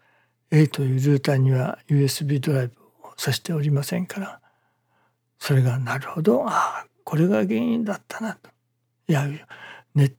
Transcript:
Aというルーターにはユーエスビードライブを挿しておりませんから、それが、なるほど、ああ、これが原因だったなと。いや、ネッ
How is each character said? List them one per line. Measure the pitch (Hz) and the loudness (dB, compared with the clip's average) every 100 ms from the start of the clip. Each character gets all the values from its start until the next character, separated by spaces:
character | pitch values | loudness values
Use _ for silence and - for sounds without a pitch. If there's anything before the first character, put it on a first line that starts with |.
| _ _ _ _ _ | _ _ _ _ _
A | 156 151 | 4 4
と | - | 2
い | 131 131 | -2 2
う | 143 | 2
ル | 139 | 2
ー | |
タ | 147 | 2
ー | 135 | 2
に | 131 | 2
は | 127 - - - | 2 -2 -6 0
ユ | 143 | 2
ー | |
エ | 135 | 2
ス | - | 0
ビ | 147 143 | -2 -2
ー | |
ド | 156 | 0
ラ | 135 | -2
イ | 123 | -2
ブ | - _ _ | -8 _ _
を | - - | -20 -8
挿 | - | -4
し | 127 | -4
て | - | -4
お | 156 | -2
り | 147 | 0
ま | 139 | 0
せ | 139 180 | -2 -6
ん | 180 | -6
か | 202 | -8
ら、 | 190 - _ _ _ _ _ _ _ _ _ _ | -12 -14 _ _ _ _ _ _ _ _ _ _
そ | - | 0
れ | 135 | 2
が、 | 127 127 | 2 0
な | 120 135 | -2 -6
る | - | -6
ほ | 165 | -2
ど、 | 160 247 226 | 2 2 0
あ | 151 - - | -2 -2 -6
あ、 | - _ | -14 _
こ | - 156 | -4 0
れ | 180 | 2
が | 214 | 2
原 | 190 220 | 0 0
因 | 240 233 | 0 -2
だ | 208 | -4
っ | 185 - | -8 -12
た | - | -10
な | 220 - | -10 -10
と。 | - _ _ _ _ _ - | -18 _ _ _ _ _ -2
い | |
や、 | 143 143 151 - - - - _ | 0 -2 -8 -14 -20 -20 -20 _
ネ | 147 | 2
ッ | 139 | 2